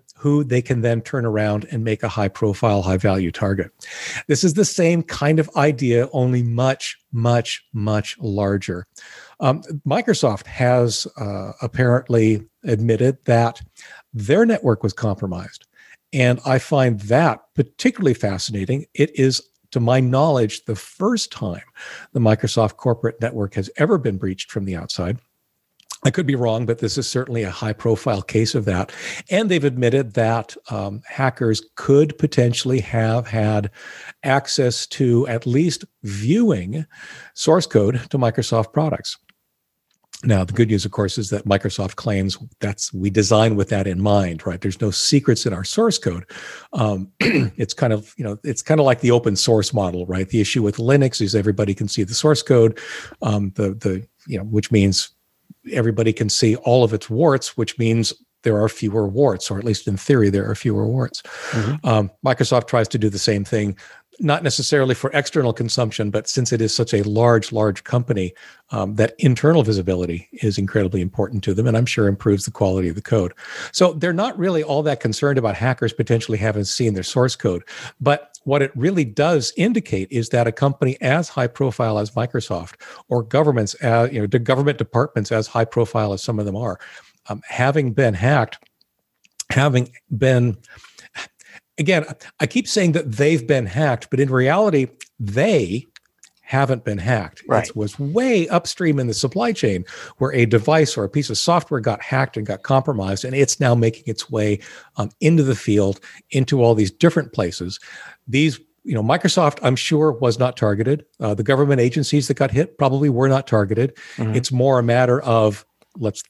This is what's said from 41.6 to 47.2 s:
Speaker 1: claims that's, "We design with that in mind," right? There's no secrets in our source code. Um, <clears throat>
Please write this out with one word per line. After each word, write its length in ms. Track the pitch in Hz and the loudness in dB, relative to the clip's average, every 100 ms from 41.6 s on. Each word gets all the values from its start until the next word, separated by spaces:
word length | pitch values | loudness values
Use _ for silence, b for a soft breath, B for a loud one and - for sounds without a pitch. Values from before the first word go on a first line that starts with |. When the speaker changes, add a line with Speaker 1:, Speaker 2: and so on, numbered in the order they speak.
| 101 - 95 - | 0 -4 -6 -6
Speaker 1:
claims 420 | - 101 95 - - _ | -4 -2 -2 -4 -12 _
that's, 320 | 104 98 - | -6 -6 -8
"We 180 | 95 98 | -4 0
design 460 | 101 98 110 113 104 | 2 4 4 4 2
with 120 | 95 | 0
that 160 | 101 98 | 0 -2
in 140 | 90 | 0
mind," 460 | 104 101 92 82 - | 2 2 2 -2 -8
right? 140 | 87 | -6
There's 200 | 101 90 | -6 -4
no 100 | 107 | -4
secrets 560 | 95 - 143 135 113 120 | -2 2 2 4 0 0
in 60 | |
our 120 | 92 | -4
source 340 | 95 - 226 - | -4 0 0 0
code. 260 | - 87 - B B B B | -2 -6 -10 B B B B
Um, 360 | 214 110 98 95 | -2 -2 -2 -6
<clears throat> 60 | _ | _